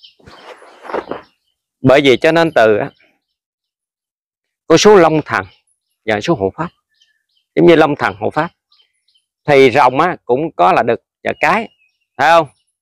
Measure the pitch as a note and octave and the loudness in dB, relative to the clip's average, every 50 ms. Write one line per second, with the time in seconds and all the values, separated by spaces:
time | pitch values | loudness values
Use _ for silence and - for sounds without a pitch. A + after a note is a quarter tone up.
0 | - - _ _ _ - - - - - - _ - - - _ - - - - | -20 -20 _ _ _ -20 -20 -20 -20 -20 -20 _ -20 -20 -20 _ -16 -10 -10 -10
1 | - - - - - _ _ _ _ _ _ _ _ _ _ _ - C3 C3 D3 | -10 -10 -16 -16 -16 _ _ _ _ _ _ _ _ _ _ _ 0 2 2 2
2 | C#3+ C#3 A#2+ - - D#3 D#3+ E3+ E3 D#3+ - B2+ A2+ A2 G#2+ G#2 C3+ C#3+ _ _ | 2 2 0 2 0 0 0 0 -2 0 0 0 2 2 0 -2 -4 -10 _ _
3 | _ _ _ _ _ _ _ _ _ _ _ _ _ _ _ _ _ _ _ _ | _ _ _ _ _ _ _ _ _ _ _ _ _ _ _ _ _ _ _ _
4 | _ _ _ _ _ _ _ _ _ _ _ _ _ - D#3+ D#3+ - G#3 G#3+ F#3+ | _ _ _ _ _ _ _ _ _ _ _ _ _ 0 0 2 4 4 6 6
5 | E3 D#3+ D#3 D#3 - - A2+ G2+ F#2+ - _ _ _ _ _ _ _ _ _ _ | 4 2 0 -2 -6 -4 -6 -8 -8 -10 _ _ _ _ _ _ _ _ _ _
6 | _ A2 G#2+ G#2 G#2+ - E3 A#2 G2 F#2+ - - D#3 F3 _ _ _ _ _ _ | _ -6 -6 -6 -4 -6 -4 -4 -4 -6 -6 -8 -12 -14 _ _ _ _ _ _
7 | _ _ _ _ _ _ _ _ _ _ _ - E3 F3 E3 D3+ D#3+ C#3+ C#3+ - | _ _ _ _ _ _ _ _ _ _ _ 2 4 4 4 4 2 -2 -2 -6
8 | B2+ G#2+ F#2+ G2 G#2+ G#2+ - D#3 D#3+ F3 _ _ _ _ _ _ _ _ _ _ | -6 -8 -6 -8 -10 -8 -6 -6 -8 -8 _ _ _ _ _ _ _ _ _ _
9 | _ _ _ _ _ _ _ _ _ - C#3+ C3+ C3+ C3 G#2+ C#3+ C3+ B2+ - C#3+ | _ _ _ _ _ _ _ _ _ 0 2 4 4 4 2 2 0 0 0 -2
10 | D#3+ - C3 - _ - A#2+ C3 D#3+ D#3 - - F3 F#3 F3+ C#3 A2+ A#2 A#2 - | -4 -4 -6 -10 _ -6 -4 -4 -4 -8 -4 -2 -2 0 0 0 -2 -2 -6 -6
11 | _ _ _ _ - G#2+ G#2 - - D3+ F3+ F#3+ G#3 - _ _ _ _ _ _ | _ _ _ _ -10 -10 -6 -4 -2 -2 -2 -4 -6 -10 _ _ _ _ _ _
12 | _ _ _ - C3+ D#3 E3+ E3+ D#3 B2+ _ _ _ _ _ _ | _ _ _ -2 0 2 2 2 0 -2 _ _ _ _ _ _